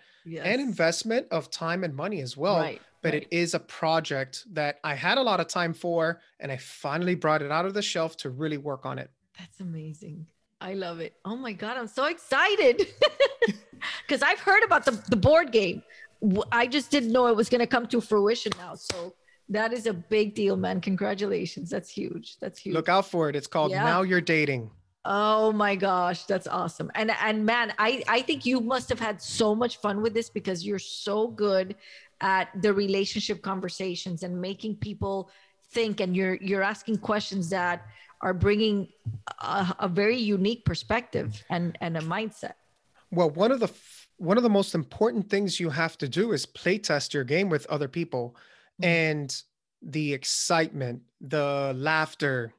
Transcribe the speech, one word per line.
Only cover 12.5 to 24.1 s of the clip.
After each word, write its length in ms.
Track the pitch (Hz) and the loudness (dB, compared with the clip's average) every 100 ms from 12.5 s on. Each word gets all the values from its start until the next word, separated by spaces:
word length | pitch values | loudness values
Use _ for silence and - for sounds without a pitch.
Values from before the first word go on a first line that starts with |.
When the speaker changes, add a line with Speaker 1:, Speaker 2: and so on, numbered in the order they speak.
| 415 277 294 370 - 587 - 539 - | 6 6 4 0 2 2 4 2 2
Speaker 1:
<laughs> 640 | 453 - - - - - - | 0 0 -12 -14 -10 -8 -2
'cause 140 | 277 | 2
I've 160 | 277 262 | 2 2
heard 240 | - 403 | 4 6
about 220 | 415 - 269 | 6 4 4
the, 60 | 214 - | 0 0
the 60 | 220 | 4
board 340 | 262 320 285 | 8 8 6
game. 320 | 220 185 - - - - _ | 4 2 -2 -10 -20 -20 _
W-, 220 | 208 190 - | 2 2 2
I 140 | 233 247 | 2 2
just 240 | 285 - | 0 2
didn't 220 | 285 226 | 2 4
know 160 | 254 240 | 4 6
it 80 | 214 | 4
was 140 | 233 | 4
gonna 180 | 247 233 | 2 4
come 200 | 247 233 | 2 2
to 120 | 240 | 0
fruition 520 | - 208 202 240 214 185 | 2 4 4 2 -2 -6
now. 160 | 180 170 | -10 -10
So 380 | - 185 180 - _ _ - | -8 -8 -10 -14 _ _ -4
that 240 | 208 226 | -2 0
is 120 | 240 220 | -2 -4
a 80 | |
big 400 | 175 - 214 214 | -4 0 2 2
deal, 220 | 214 196 190 | 0 0 2
man. 260 | 185 185 | 0 -2
Congratulations. 880 | 196 185 208 196 202 185 175 190 170 | 0 0 0 -2 -2 -2 -4 -8 -8
That's 200 | 202 - | -8 -8
huge. 480 | 202 - - - - | -8 -8 -8 -14 -12
That's 180 | 196 - | -12 -10
huge. 140 | 196 | -4
Speaker 2:
Look 160 | 160 165 | 0 2
out 160 | 190 190 | 2 2
for 240 | 175 151 | 0 0
it. 60 | 143 | -2
It's 100 | - | -2
called 240 | 160 151 | 0 0
Speaker 1:
Yeah. 120 | 139 | 2
Speaker 2:
Now 180 | 131 175 | 2 2
You're 200 | 185 | 2